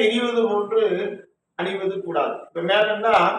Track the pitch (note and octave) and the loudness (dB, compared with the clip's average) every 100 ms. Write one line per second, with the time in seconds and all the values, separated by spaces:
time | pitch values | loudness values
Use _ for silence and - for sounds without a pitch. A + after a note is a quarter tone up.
0 | G#3+ A#3+ A#3+ A#3 A3 G#3 G3+ A3+ G#3 F3+ | 2 2 0 2 2 0 0 2 2 0
1 | G3+ - - _ _ - F3+ G3 F#3 - | -4 -8 -14 _ _ -8 -6 -4 -4 -4
2 | - D#3+ C#3 - - E3+ F3 G#3 G#3+ G#3 | -4 -2 -2 -6 -10 -6 0 2 2 0
3 | A3+ G#3 F3 | 2 2 2